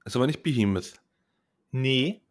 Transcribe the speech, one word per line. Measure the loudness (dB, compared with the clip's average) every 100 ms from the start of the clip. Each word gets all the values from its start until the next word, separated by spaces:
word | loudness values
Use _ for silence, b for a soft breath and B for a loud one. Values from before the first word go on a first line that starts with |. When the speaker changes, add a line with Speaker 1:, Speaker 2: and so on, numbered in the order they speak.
| -6
Speaker 1:
Ist | 0
aber | 0
nicht | -2
Behemoth. | -2 2 2 0 -4 -14 _ _ _ _ _ _ _
Speaker 2:
Nee. | -4 0 2 0 -4 _